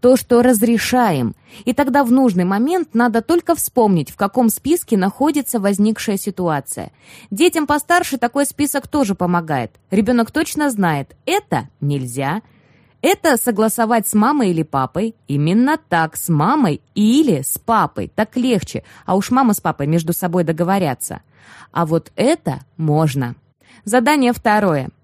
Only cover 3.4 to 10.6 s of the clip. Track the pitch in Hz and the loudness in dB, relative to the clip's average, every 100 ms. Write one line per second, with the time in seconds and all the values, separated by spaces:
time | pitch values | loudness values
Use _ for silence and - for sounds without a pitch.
3.4 | - 330 - - 220 180 139 - 196 247 | 0 -4 -2 0 2 2 -2 -4 -4 0
4.4 | 233 - 269 349 - 208 185 - 285 294 | 0 0 -2 -2 0 0 0 0 -2 0
5.4 | 254 233 196 196 214 214 - 196 - 190 | -2 -2 -2 2 0 0 -4 -4 -6 -4
6.4 | 175 151 - - - _ _ - - 196 | -2 -2 -6 -12 -14 _ _ -20 -12 0
7.4 | 349 330 294 294 - 349 359 269 240 277 | 2 2 -2 -2 2 0 0 -4 -2 -2
8.4 | 285 - 285 277 - 302 240 196 180 175 | -2 -2 -4 -4 -4 -2 0 0 0 0
9.4 | 165 143 113 _ _ 190 214 247 226 294 | 0 -4 -4 _ _ 0 2 2 0 -2
10.4 | 320 - | -4 0